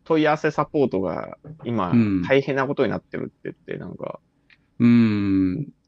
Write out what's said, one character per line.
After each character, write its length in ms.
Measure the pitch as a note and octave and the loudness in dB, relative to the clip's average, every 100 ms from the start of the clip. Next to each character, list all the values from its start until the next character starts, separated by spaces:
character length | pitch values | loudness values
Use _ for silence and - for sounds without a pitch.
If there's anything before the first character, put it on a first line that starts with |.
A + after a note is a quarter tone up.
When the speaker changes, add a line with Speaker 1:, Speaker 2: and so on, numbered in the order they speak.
Speaker 1:
問 180 | - D#3+ | -2 2
い 40 | D3+ | 2
合 60 | |
わ 40 | D3+ | 2
せ 120 | D#3 | -2
サ 140 | D#3 | -2
ポ 200 | D3 D#3 | -2 0
ー 40 | B2 | 0
ト 120 | F#2+ | 0
が 380 | F#2 D#2+ - - - - | -4 -6 -8 -14 -18 -12
今、 260 | A2+ A2+ F2+ | -6 -2 2
Speaker 2:
う 60 | A#2 | 2
ん。 260 | G#2+ F#2+ | 2 0
Speaker 1:
大 200 | F2 C3+ | 2 2
変 140 | C#3 C3+ | 2 -2
な 100 | C3 | -2
こ 80 | |
と 100 | C#3+ | 0
に 60 | A2+ | -2
な 80 | F#2+ | -2
っ 40 | |
て 140 | _ - | _ -10
る 80 | |
っ 20 | - | -10
て 60 | _ | _
言 80 | - | -14
っ 40 | - | -14
て、 200 | - G1+ | -12 -12
な 100 | F2 | -12
ん 100 | - | -12
か。 240 | - - _ _ _ _ _ - | -12 -14 _ _ _ _ _ 0
Speaker 2:
う 80 | A#2+ | 4
ん。 840 | A#2+ A2+ G#2 G2+ F#2+ F#2 F#2 C#3+ _ | 6 4 2 0 2 0 -2 -8 _